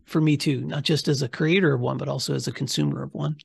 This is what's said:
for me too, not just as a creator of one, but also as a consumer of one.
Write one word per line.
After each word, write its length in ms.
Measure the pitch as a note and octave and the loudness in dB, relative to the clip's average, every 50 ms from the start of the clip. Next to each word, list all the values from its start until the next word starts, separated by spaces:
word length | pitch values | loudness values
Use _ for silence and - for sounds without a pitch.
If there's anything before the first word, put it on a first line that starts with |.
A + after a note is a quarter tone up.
| _ | _
for 140 | - - E3 | -2 0 2
me 160 | D#3 D#3 D3 | 4 4 4
too, 260 | C#3+ - D#3+ C3+ A#2+ | 4 2 0 0 -2
not 200 | D3+ - - D3 | -4 -4 -4 -2
just 260 | - - D#3 C#3+ - | 0 0 0 2 2
as 140 | D#3+ C#3+ B2+ | 0 0 0
a 80 | C#3+ A#2+ | -2 -4
creator 460 | - - D#3 D#3 F3 G3+ F#3 D3 C#3 | -2 0 2 2 4 4 4 4 4
of 60 | A#2+ | 2
one, 160 | B2 C3 C3 | 0 -2 -2
but 100 | B2+ - | -4 -4
also 260 | C#3 C#3 C3+ - - C#3 | -4 -4 -4 -2 -2 -2
as 140 | C3 B2 | -2 -2
a 40 | - | -4
consumer 520 | - - C#3 - - - - C#3+ - - - | -4 -4 -4 -2 0 0 0 0 -2 -4 -6
of 100 | C#3+ - | -8 -6
one. 220 | - D3 D3+ D3+ D3 | -4 -4 -4 -4 -6